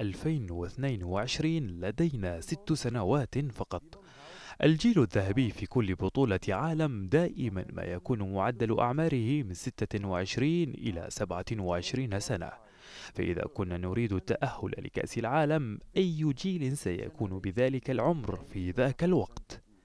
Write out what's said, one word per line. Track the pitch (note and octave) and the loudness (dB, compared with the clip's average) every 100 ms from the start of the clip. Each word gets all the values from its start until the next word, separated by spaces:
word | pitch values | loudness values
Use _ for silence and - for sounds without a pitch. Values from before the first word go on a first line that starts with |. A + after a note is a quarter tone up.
ألفين | G#2 F2+ D#3 D#3 G2 | -4 -2 -2 -2 -2
واثنين | E2+ F2 - C3+ A2 | -4 -6 -4 -2 -2
وعشرين | F2 F#2+ A#2+ - D#3 E3 A#2 | -2 -2 0 0 0 0 -2
لدينا | E2+ F#2+ A2 E3+ C3 F#2 E2+ | -4 -4 2 2 2 -2 -4
ست | - - - | -6 -6 -2
سنوات | D3+ B2 A#2+ F#2 C#3+ B2 B2+ | 0 0 0 2 2 2 -2
فقط. | C#3+ A2+ - F#2 - - - - - - - - | -4 -4 -6 -6 -8 -20 -20 -20 -18 -16 -12 4
الجيل | C#3+ D#3 A#3+ G3+ | 6 6 6 6
الذهبي | A#2 G#2+ G2 G2+ A#2+ | 6 4 2 2 2
في | - F#2+ | 0 -2
كل | B2+ G2+ F2+ | 2 2 2
بطولة | F#2 - C3 F#2+ - | 0 2 4 2 0
عالم | F#2+ D#3 D#3 D#3 A2+ F#2+ | 0 0 2 0 0 2
دائمًا | C#3+ F3 - B2 F#2+ - | 4 2 0 -2 -2 -6
ما | E2+ | -6
يكون | F2+ F2+ - A#2+ F#2+ | -4 -4 -2 -2 0
معدل | G2 G2 A#2 A#2 A2 | 0 0 0 2 2
أعماره | A#2+ C#3 E3 C3+ A2+ D3 | 2 2 2 2 2 0
من | A2 | 0
ستة | F2+ - - G#2 G#2 G2 | -4 -6 -4 -2 -2 0
وعشرين | F2+ F#2+ - C#3 E3+ D#3+ | 0 0 0 2 2 0
إلى | - A#2 E2+ F2+ | -2 -4 -4 -4
سبعة | - F#2 F2+ F#2 | -4 -2 -2 -4
وعشرين | A2 F#2 F2 F2 B2+ C3 G2 | -2 0 0 0 -2 -2 -2
سنة، | - G2 E2 - - - - - - | -2 -2 -4 -10 -18 -20 -20 -16 -12
فإذا | - F2 E2+ - | -4 0 0 -2
كنا | - F#2 F2 | -4 -4 -2
نريد | F2+ F#2+ A#2 | -2 0 2
التأهل | F#2+ - - B2+ - G2+ - | 0 0 0 0 -2 -6 -6
لكأس | - - - A#2+ | -6 -4 -4 -2
العالم، | A2+ C#3+ D3 D#3 B2 G2+ - - | 0 2 4 2 0 -6 -4 0
أي | F#3+ D#3 D#3 | 2 2 0
جيل | C3 F#3+ F3+ C3 C#3+ | 0 0 0 0 -2
سيكون | G2 F2 G#2+ - G#2 F#2+ | -2 -2 -4 -4 -4 -2
بذلك | G2 F#2+ B2+ C3 - | -2 2 2 2 -2
العمر | B2 B2+ E3+ G#2+ F#2 - | 0 2 2 -2 -6 -6
في | G2 F2+ | -4 -2
ذاك | E2+ B2+ B2+ | 2 2 2
الوقت؟ | F3 E3+ F#2+ - - - - - | 2 4 2 -6 -14 -16 -20 -20